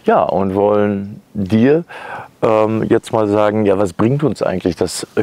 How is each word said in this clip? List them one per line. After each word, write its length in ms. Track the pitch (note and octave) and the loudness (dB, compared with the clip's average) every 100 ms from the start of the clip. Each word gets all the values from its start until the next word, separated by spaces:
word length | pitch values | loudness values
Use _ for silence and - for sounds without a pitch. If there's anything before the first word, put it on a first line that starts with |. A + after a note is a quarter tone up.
Ja, 180 | - G#3+ | 0 2
und 340 | F2+ F2 G2 F#2+ | 2 0 0 2
wollen 680 | G2+ G#2 G#2 G2+ G2+ G#2 - | 2 2 0 -2 -8 -14 -12
dir, 520 | G#2 F#2+ A2 B2+ D#3 E3+ - - - - _ | -8 -2 2 4 2 -2 -12 -16 -16 -16 _
ähm, 420 | A2+ A2 A2 A2 | 0 2 2 0
jetzt 300 | A2 A2+ - | 0 0 0
mal 160 | A#2 G#2 | -2 2
sagen, 360 | G#2 G#2+ G#2+ G#2 | 2 2 2 0
ja, 120 | F#2+ | 2
was 160 | G#2 | 0
bringt 320 | - G#2+ C#3+ D3 | 0 0 0 -2
uns 180 | G2 | -2
eigentlich 320 | - F#2 F2 E2 | -4 -2 -4 -2
das 320 | F#2 - - - | -4 -4 -6 -4